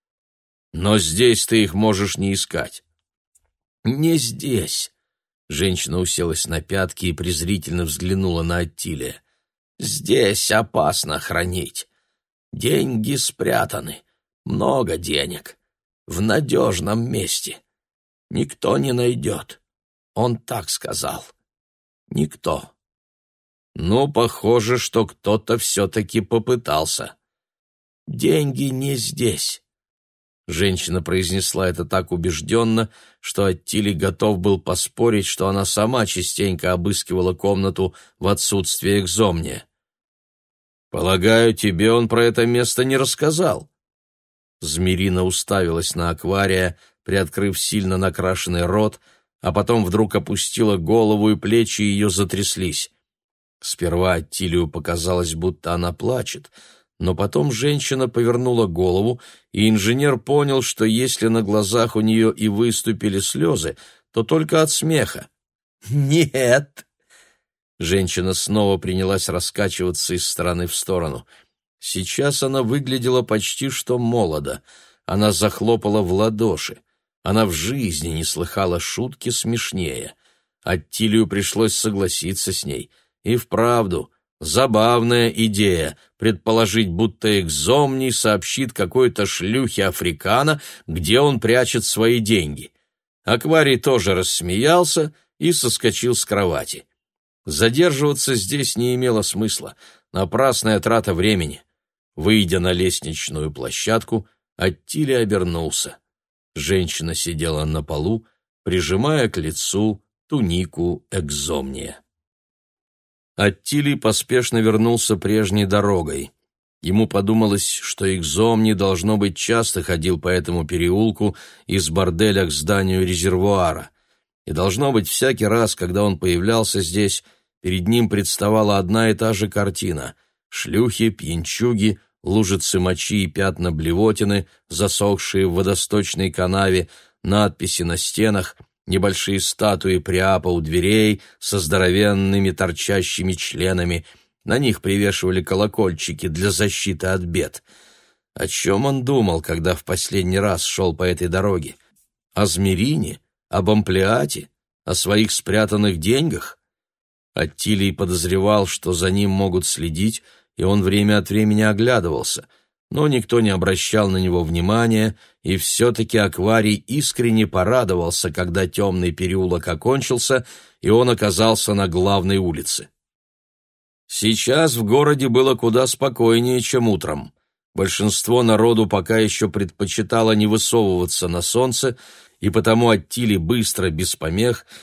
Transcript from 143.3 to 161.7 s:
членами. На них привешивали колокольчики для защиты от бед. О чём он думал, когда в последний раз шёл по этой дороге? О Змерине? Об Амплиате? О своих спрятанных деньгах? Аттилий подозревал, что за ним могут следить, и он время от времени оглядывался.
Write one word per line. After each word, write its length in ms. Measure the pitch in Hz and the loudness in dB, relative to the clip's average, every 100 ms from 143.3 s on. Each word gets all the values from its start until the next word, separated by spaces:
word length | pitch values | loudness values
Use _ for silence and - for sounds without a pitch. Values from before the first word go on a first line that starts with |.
членами. 720 | 87 - - 90 92 87 85 - _ _ _ | -4 -6 -4 -2 0 0 -2 -6 _ _ _
На 140 | - 127 | -2 0
них 220 | 135 104 | 2 0
привешивали 640 | 95 98 101 95 92 92 | 0 0 0 0 -2 -2
колокольчики 880 | 82 95 104 - 98 80 - 76 90 | 0 0 0 0 0 -2 -6 -6 -6
для 220 | 78 101 | -2 -2
защиты 580 | 85 104 - 101 82 92 | 0 -2 -2 -4 -4 -2
от 140 | 95 | -2
бед. 400 | 87 85 71 - - - - _ _ _ _ | -2 -2 -4 -8 -20 -20 -20 _ _ _ _
О 120 | - 95 | -8 -6
чём 380 | - - 98 139 | -2 0 0 0
он 180 | 135 | 0
думал, 380 | 123 139 101 82 | 0 2 2 0
когда 320 | - 85 85 | -2 -2 -2
в 100 | 87 | -2
последний 540 | - 95 - 98 90 95 | -4 -4 -2 -2 0 0
раз 260 | 101 87 | 0 0
шёл 300 | - - 95 | -2 -2 -2
по 80 | 76 | 0
этой 260 | 90 82 90 | -2 0 -2
дороге? 480 | 92 101 92 78 - _ _ _ _ _ | 0 0 -2 -4 -12 _ _ _ _ _
О 140 | - 101 | -2 0
Змерине? 720 | 82 98 90 123 156 - - _ _ _ | 2 2 2 0 0 -4 -8 _ _ _
Об 200 | 98 95 | -2 2
Амплиате? 800 | 107 98 95 95 117 147 - - _ _ _ | 2 2 2 2 2 -2 -6 -12 _ _ _
О 100 | - | -6
своих 360 | - 92 104 110 | -4 0 2 2
спрятанных 680 | - - 104 107 104 104 87 | -2 0 0 2 2 0 0
деньгах? 600 | 85 131 160 90 - - _ _ _ _ _ _ _ | 0 2 0 -4 -8 -16 _ _ _ _ _ _ _
Аттилий 580 | - 87 - 101 104 98 | -4 -4 -4 -2 0 0
подозревал, 760 | 78 90 90 87 95 101 107 95 | -2 -2 -2 0 2 4 2 2
что 260 | - 90 | -2 -4
за 180 | 87 95 | 0 0
ним 200 | 98 101 | 2 2
могут 360 | 95 98 90 82 | 2 2 0 -2
следить, 560 | - 85 80 107 110 - _ _ - | -2 -4 -2 -2 -2 -10 _ _ -2
и 20 | |
он 200 | 95 101 | 2 2
время 340 | 92 101 104 104 | 2 2 4 2
от 120 | 87 | 2
времени 320 | 104 107 107 | 2 4 4
оглядывался. 840 | 107 | 4